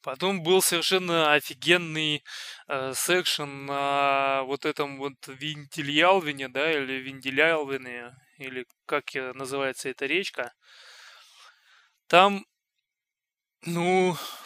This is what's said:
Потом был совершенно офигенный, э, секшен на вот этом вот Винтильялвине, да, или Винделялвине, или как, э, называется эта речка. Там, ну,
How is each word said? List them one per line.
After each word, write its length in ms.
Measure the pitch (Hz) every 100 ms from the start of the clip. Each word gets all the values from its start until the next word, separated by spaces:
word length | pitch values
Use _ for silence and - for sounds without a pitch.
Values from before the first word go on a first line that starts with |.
| -
Потом 340 | 131 180 196
был 200 | 160 185
совершенно 720 | - 170 156 190 180 170 151
офигенный, 880 | 147 - 135 147 175 170 156 156 147 - - - - -
э, 240 | 139 131
секшен 680 | 127 - 180 170 - 143 139
на 760 | 139 139 139 139 139 139 139 135
вот 200 | 131 139
этом 320 | 156 147 143 139
вот 160 | 139 135 -
Винтильялвине, 1200 | 131 151 151 139 - 143 147 175 196 151 139 131
да, 240 | 131 156
или 220 | 151 131
Винделялвине, 1200 | 131 131 135 131 135 160 160 139 135 127 120 120 127 _ _
или 280 | 135 127 123 _
как, 280 | - 147 - 135
э, 160 | 131
называется 560 | 127 131 139 135 127 135
эта 160 | 127
речка. 480 | 139 170 190 - 120 _ _ - - - - - - - - _ _ _ _ _ _
Там, 360 | 170 196 196 - _ _ _ _ _ _ _ _ _ _ _
ну, 500 | 170 170 175 185 185 160 - -